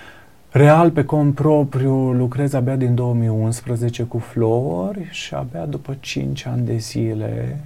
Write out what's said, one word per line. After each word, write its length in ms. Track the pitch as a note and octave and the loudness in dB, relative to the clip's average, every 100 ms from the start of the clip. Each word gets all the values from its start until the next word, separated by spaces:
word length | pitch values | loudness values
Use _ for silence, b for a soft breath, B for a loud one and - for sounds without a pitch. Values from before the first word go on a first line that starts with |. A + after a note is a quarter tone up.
| B B B B _ | B B B B _
Real, 400 | C3 D3 D#3 E3+ | 6 8 8 6
pe 120 | E3 C#3+ | 4 0
cont 300 | D3+ D3 C#3 | 2 2 2
propriu, 760 | D3 D3+ C#3+ C3+ C3+ C3 C3 | 4 4 2 0 0 2 2
lucrez 420 | B2 B2+ B2+ C#3+ | 2 0 0 -2
abia 220 | C#3 B2+ C3+ | 0 0 0
din 200 | B2+ A#2+ | 2 2
două 180 | B2 | 2
mii 140 | A#2+ A2+ | 0 0
unsprezece 760 | A2 A2 A#2 - A#2 A#2+ A#2+ | 0 0 -2 -4 -4 -2 -4
cu 140 | A#2+ A#2+ | -6 -6
flori 920 | A2+ - A2+ A#2 C#3 F3 C3 G3+ D#3 | -6 0 2 2 0 -4 -6 -6 -10
și 240 | - - | -12 -10
abia 320 | C#3+ C3 E3 D#3+ | -8 -8 -8 -8
după 320 | C#3+ C#3 C3+ | -8 -10 -12
cinci 460 | - - C3+ C3+ C3 | -8 -6 -6 -6 -6
ani 200 | B2 A#2+ | -4 -2
de 120 | A#2 | -4
zile 840 | A2+ A#2 A2+ A2 G#2+ A2+ A#2+ C#3+ | -4 -4 -4 -4 -6 -6 -8 -8